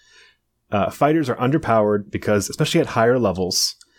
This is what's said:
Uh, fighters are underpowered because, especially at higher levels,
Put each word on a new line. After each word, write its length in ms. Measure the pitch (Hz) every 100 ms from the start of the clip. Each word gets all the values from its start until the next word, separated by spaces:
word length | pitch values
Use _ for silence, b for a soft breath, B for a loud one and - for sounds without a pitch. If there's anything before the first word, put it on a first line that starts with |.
| b b b b _ _ _
Uh, 200 | 104 92
fighters 380 | - 143 160 131
are 60 | -
underpowered 760 | 123 151 - 113 104 104 101
because, 380 | 104 - 104 98
especially 300 | - 156 170
at 80 | 139
higher 300 | 120 113 127
levels, 560 | 107 90 90 - - - b